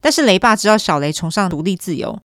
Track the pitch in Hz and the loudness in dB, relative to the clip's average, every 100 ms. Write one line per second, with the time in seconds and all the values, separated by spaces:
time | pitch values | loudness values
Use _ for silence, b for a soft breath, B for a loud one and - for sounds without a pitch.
0 | 302 311 269 185 240 214 208 214 - 151 | 0 2 2 4 4 2 2 2 2 -2
1 | 147 151 165 208 190 151 170 180 - 151 | -2 -4 -4 -2 -2 -2 -4 -4 -6 -6
2 | - - _ | -6 -10 _